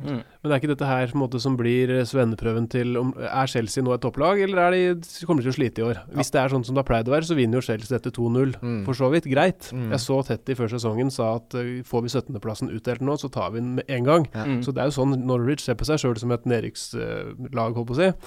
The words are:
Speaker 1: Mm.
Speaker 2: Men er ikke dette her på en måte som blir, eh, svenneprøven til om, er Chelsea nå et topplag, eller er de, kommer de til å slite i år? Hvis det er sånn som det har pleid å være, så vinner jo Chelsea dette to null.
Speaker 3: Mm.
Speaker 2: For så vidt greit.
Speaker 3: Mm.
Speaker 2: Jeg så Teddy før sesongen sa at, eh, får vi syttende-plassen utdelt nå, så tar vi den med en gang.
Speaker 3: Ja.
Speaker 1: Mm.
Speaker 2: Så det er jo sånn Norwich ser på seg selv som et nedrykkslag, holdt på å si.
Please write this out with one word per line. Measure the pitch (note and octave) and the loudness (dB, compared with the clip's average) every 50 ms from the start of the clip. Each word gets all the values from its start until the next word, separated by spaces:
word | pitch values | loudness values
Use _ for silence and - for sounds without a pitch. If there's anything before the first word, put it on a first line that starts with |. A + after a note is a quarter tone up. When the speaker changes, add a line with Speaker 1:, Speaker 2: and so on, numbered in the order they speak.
| C3+ | -8
Speaker 1:
Mm. | D3 C#3 A2+ - - - _ - | -6 -6 -6 -8 -10 -12 _ -2
Speaker 2:
Men | D3+ | 0
er | C#3+ C3 | 0 0
ikke | D#3 D3+ C#3 | 2 0 0
dette | C3+ C#3+ | 0 0
her | C3+ C3 B2+ B2+ | 0 0 0 0
på | A#2+ C3 | 0 0
en | C#3+ | 0
måte | C3+ A#2 C3 A#2+ | -2 -2 -2 -2
som | B2 C#3 C3 | 0 0 0
blir, | A#2+ A#2 A#2 B2 B2+ B2+ B2 | 2 2 2 4 4 2 2
eh, | B2+ B2+ A#2+ | 2 0 0
svenneprøven | A2+ - C3+ A#2+ A2+ A2 - A2+ A2+ A2+ A#2 A#2 A2+ | 0 2 2 2 2 2 0 -2 0 0 0 0 0
til | - B2 A#2+ B2 B2 A#2+ | 0 0 0 0 0 0
om, | B2+ B2+ - | 0 -2 -2
er | B2+ B2 - - C3 C3+ | -4 -6 -2 0 0 0
Chelsea | C3 - A#2+ A2+ - - C3+ B2+ | 0 0 -2 -2 -2 -2 0 0
nå | B2 B2 | 0 0
et | A#2+ - | 0 -2
topplag, | A#2+ - C3+ D3 F3 G3+ G3+ G3 | -2 -2 0 2 2 2 2 2
eller | G3 F#3+ F3+ | 2 2 4
er | F3 F3+ | 4 4
de, | F#3 F#3 F3+ F3+ F3 E3+ E3 - - - E3+ | 4 4 2 2 0 -2 -6 -12 -14 -6 0
kommer | E3+ E3 C3+ | 0 2 2
de | A#2 | 2
til | C3 B2+ | 0 0
å | |
slite | D3+ C3 A2+ - A2+ | 0 0 0 0 0
i | A2+ | 0
år? | A#2+ A2 - - - - | 0 -2 -4 -6 -6 -4
Hvis | C#3 C3 - | -4 -2 2
det | - C#3 | 2 2
er | B2+ C3 | 2 2
sånn | C3+ C3 A#2 | 2 0 0
som | A#2+ C3 | 0 0
det | C#3 C3+ | 0 2
har | - | 2
pleid | A#2+ A2+ A2+ | 2 2 2
å | B2 C#3+ | 2 2
være, | D#3 D#3+ | 2 2
så | E3 E3 | 2 2
vinner | C#3 A#2+ A2+ A#2 C3 | 4 4 4 4 2
jo | - | 0
Chelsea | - A2 A2 A2 - B2 | 0 -2 -2 -2 -2 -2
dette | A2+ - B2 - | -2 -2 -4 -4
to | A#2+ A#2 A#2 | -2 0 2
null. | A#2+ B2+ C#3 C3 A#2+ - | 2 2 2 2 0 -4
Speaker 3:
Mm. | B2 A#2+ A#2 G#2 G2 | -6 -6 -4 -2 -2
Speaker 2:
For | C#3 B2 C3 | -2 0 2
så | C3 B2+ | 2 4
vidt | D#3 E3+ - | 4 2 2
greit. | C#3+ C3 C#3+ E3+ F#3+ - - - - | 2 2 4 4 2 2 -2 -8 -10
Speaker 3:
Mm. | B2+ B2+ A#2+ A2 | -6 -6 -4 -2
Speaker 2:
Jeg | C3 B2+ - | -2 -2 0
så | - C3+ C3+ B2+ | 0 0 0 0
Teddy | - A2+ - - C3+ C3 | 0 -4 -4 -2 -4 -2
før | B2 A#2+ G#2+ | 0 -2 -2
sesongen | A#2+ A#2+ A#2 A2 G#2+ A#2 C3+ C3+ | -2 -2 -2 0 0 2 0 0
sa | C3 C3 A#2 A2+ A#2 | 0 0 0 0 0
at, | A#2 - - - | -2 -4 -6 -6
eh, | B2 B2 B2 B2 B2+ B2 | -6 -4 -4 -6 -8 -6
får | - B2+ A#2 A#2 | -2 -2 -2 0
vi | A#2+ C#3 | 0 -2
syttende-plassen | A#2+ - - C3 G#2 - A2+ A2 - B2+ D2+ F#2+ | -2 -2 -4 -6 -6 -6 -6 -4 -4 -4 -6 -6
utdelt | G#2 - B2 A#2+ A2 | -4 -4 -4 -4 -2
nå, | C3 C#3 D3+ C#3+ | 0 -2 -2 -2
så | - C3 | -4 -4
tar | - B2 F#2 F2 | -4 -2 -2 -2
vi | A2 A#2 | -2 -4
den | B2 B2 B2+ | -4 -2 -4
med | B2+ - | -4 -4
en | - C3+ B2 B2 | -2 -2 0 4
gang. | C#3 D#3+ F3 C#3 - - | 6 6 6 4 2 -2
Speaker 3:
Ja. | A2 A2 | -4 -4
Speaker 1:
Mm. | C#3 C3 A#2+ B2 | -2 -2 -2 -2
Speaker 2:
Så | C#3 B2+ | -2 -2
det | B2+ B2 | 0 0
er | D3 | 0
jo | C3+ C3+ | 0 2
sånn | C3 C#3 C3+ B2+ B2 | 2 2 2 0 0
Norwich | C3 B2+ A#2+ A#2 C3 D3+ - - | 0 0 2 2 0 0 -2 -2
ser | C3+ A#2 | -4 -2
på | - - | -2 0
seg | D3+ D#3 D3 | 0 0 2
selv | - B2 A#2 A2 | 2 0 0 0
som | A#2+ A#2+ | 0 -2
et | A#2+ A#2 - | -2 0 0
nedrykkslag, | B2 A#2+ A2+ A2+ A2+ - - - - A#2 A#2 A2+ A2 A2 G#2 G#2 A2 G2 A#2+ B2+ B2 B2+ A#2 A2+ A2+ A#2 | 0 0 0 0 -4 -8 -10 -12 -10 -8 -6 -6 -4 -6 -6 -8 -10 -12 -12 -10 -6 -4 -2 -2 -2 -2
holdt | A#2+ A#2 | -2 -4
på | B2 B2 | -2 2
å | D3+ F#3 | 2 4
si. | F#3+ F3 - - | 4 2 0 -6